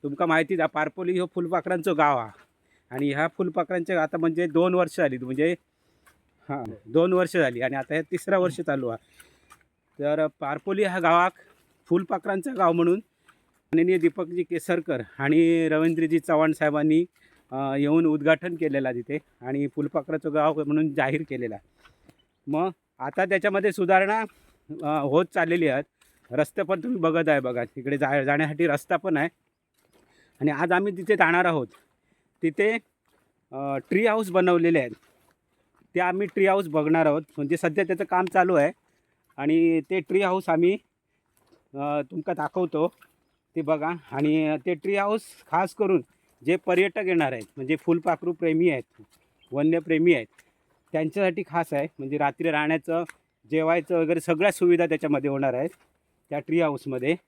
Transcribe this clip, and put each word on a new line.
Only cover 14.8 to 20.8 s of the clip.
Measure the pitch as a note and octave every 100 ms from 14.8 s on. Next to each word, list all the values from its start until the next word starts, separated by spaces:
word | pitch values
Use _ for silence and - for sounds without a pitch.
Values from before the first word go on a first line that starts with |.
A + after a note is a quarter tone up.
| D#3 G2+ A2 -
आणि | C#3 D#3 E3 E3 D#3+
रवींद्रजी | D#3 E3 E3 E3 E3
चव्हाण | D#3 D#3 D#3+
साहेबांनी, | D#3 D3+ D3 D3+ D#3 F3 _ _ _ _
अ, | C3 C3+ C#3
येऊन | C#3+ D#3 E3
उद्घाटन | D3+ C#3+ D#3+ F3+
केलेला | E3+ D#3 C#3 C3+
तिथे | A#2+ A#2 D3 _ _
आणि | B2 C#3 C#3+ -
फुलपाखराचं | D3 E3 C#3 D#3 D#3
गाव | D3+ D3+ D#3
म्हणून | D3 D3+